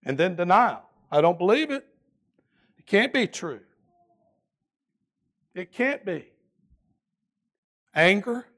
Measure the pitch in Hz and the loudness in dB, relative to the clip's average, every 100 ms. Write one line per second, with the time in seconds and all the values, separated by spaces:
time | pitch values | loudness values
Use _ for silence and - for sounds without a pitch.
0 | - 135 175 175 175 190 240 127 - _ | -6 -2 -2 -2 2 2 2 -2 -16 _
1 | _ 147 165 170 180 240 311 277 - _ | _ 2 2 2 0 0 0 -6 -10 _
2 | _ _ _ _ _ _ _ _ _ 196 | _ _ _ _ _ _ _ _ _ 2
3 | 254 269 214 - 175 117 _ _ _ _ | 2 0 -2 -4 -10 -12 _ _ _ _
4 | _ _ _ _ _ _ _ _ _ _ | _ _ _ _ _ _ _ _ _ _
5 | _ _ _ _ _ - 180 - 254 277 | _ _ _ _ _ -16 -16 -4 -4 -2
6 | 196 160 - _ _ _ _ _ _ _ | -6 -8 -10 _ _ _ _ _ _ _
7 | _ _ _ _ _ _ _ _ _ - | _ _ _ _ _ _ _ _ _ 2
8 | 170 196 202 240 - | 2 2 -2 -8 -8